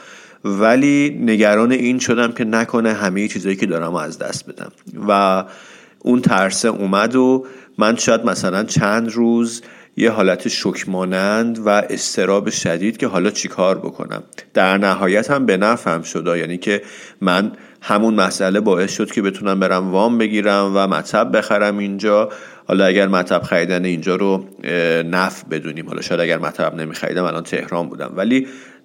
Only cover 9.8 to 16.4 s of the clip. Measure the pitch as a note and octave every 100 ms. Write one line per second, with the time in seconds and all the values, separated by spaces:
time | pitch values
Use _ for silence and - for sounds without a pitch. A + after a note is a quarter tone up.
9.8 | - - A2+ A2 F#2+ F2+ A#2 - G#2 F2+
10.8 | - F#2 F#2 F#2 G2 G#2+ A#2 A2+ G#2+ G#2
11.8 | G2+ G2+ - - F#2 G2 A2 - F#2 E2+
12.8 | G2+ A2+ B2+ F#2+ G2 G#2 F#2 - F#2 F#2+
13.8 | - - - G#1+ - - - - F#2+ F#2+
14.8 | G2+ F2+ F#2+ G2+ A#2+ C#3+ B2 F#2+ G#2 A#2+
15.8 | - E2 D#2+ F2 E2+ E2+